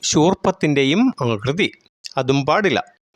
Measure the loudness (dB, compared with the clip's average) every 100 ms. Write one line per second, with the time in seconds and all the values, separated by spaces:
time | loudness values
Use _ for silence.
0 | -2 2 2 0 -2 -2 0 2 2 2
1 | 0 0 -4 -4 -4 -2 -4 -6 _ _
2 | -10 -4 0 0 0 0 0 -2 -4 _
3 | _